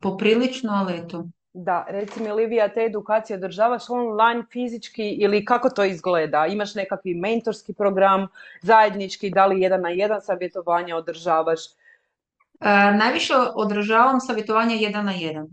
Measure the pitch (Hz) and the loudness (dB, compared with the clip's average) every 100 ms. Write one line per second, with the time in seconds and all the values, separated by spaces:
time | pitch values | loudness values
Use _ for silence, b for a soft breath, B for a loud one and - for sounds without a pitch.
0 | 196 185 208 226 254 254 226 202 190 170 | -6 0 2 4 2 -2 -4 -2 -2 -4
1 | 170 170 170 - _ 180 185 175 - 196 | -8 -10 -12 -16 _ -10 -4 -2 -4 -8
2 | 202 220 220 208 226 226 208 208 226 208 | -8 -8 -4 -2 0 2 0 0 -2 -2
3 | 208 214 220 196 185 175 226 247 - 247 | -2 -2 -2 -8 -8 0 0 0 -4 -4
4 | 240 214 226 233 233 247 247 226 - - | -4 2 2 0 -6 -8 -6 -8 -12 -8
5 | 208 190 202 208 208 240 254 247 196 180 | -6 0 2 2 2 0 2 2 0 0
6 | 185 175 156 147 160 208 202 208 190 190 | -2 0 0 0 0 -2 -4 -6 -6 -6
7 | 190 170 196 226 226 208 - 190 202 190 | -6 -4 -2 -2 -2 -6 -10 -2 0 4
8 | 196 196 196 B B B 175 226 214 202 | 4 4 0 B B B 4 6 6 2
9 | 190 - 202 185 190 190 185 185 175 175 | -8 -8 -2 2 4 4 2 2 0 -2
10 | 208 214 196 180 180 190 170 170 175 165 | 0 -2 -4 -6 -6 -6 -2 -2 -2 -6
11 | 160 160 170 160 160 165 - b b b | -6 -8 0 0 2 -2 -4 b b b
12 | b _ _ _ _ _ 208 202 202 208 | b _ _ _ _ _ 2 4 6 4
13 | 226 320 - 277 240 - 208 202 208 226 | 2 0 0 2 2 0 -2 -2 0 4
14 | 254 254 - 220 214 220 233 226 214 202 | 4 2 -2 -4 0 0 2 0 -2 -2
15 | 202 185 160 156 156 | -4 -4 -6 -8 -10